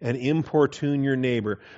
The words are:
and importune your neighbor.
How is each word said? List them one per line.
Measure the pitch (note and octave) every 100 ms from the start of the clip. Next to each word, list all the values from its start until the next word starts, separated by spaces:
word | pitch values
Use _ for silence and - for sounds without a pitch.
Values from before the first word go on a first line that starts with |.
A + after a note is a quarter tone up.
and | A#2+ B2+
importune | B2+ D#3+ - D#3 C#3 - C#3+ C#3+
your | C#3 C3
neighbor. | B2+ A#2+ G#2 G2 -